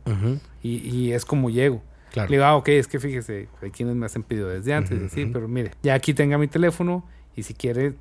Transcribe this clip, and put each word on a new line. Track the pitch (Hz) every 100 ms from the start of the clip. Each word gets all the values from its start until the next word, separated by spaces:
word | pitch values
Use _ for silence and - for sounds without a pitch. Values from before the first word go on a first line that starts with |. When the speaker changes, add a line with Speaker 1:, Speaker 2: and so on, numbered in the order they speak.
Speaker 1:
Ujú. | 120 101 113 139 - -
Speaker 2:
Y, | 120 120 -
y | 123 123
es | 120
como | - 143 123
llego. | 117 139 117 - - -
Speaker 1:
Claro. | 113 104
Speaker 2:
Le | 139
digo, | 139
"Ah, | 151
ok, | -
es | 143 -
que | 139
fíjese, | 139 127 113 101 107 -
hay | 101
quienes | - 120 120
me |
hacen | 113 113
pedido | - 110 95
desde | 95 117
antes", | 147 95
Speaker 1:
Ujú, | 92
Speaker 2:
y | 90
así, | -
Speaker 1:
ujú. | 127
Speaker 2:
pero | 120 113
mire, | 127 110 -
ya | 139
aquí | 135 -
tenga | 143 143 147
mi | 147
teléfono, | 165 175 170 175 180 - - - -
y |
si | 104
quiere, | 110 123 120 139 135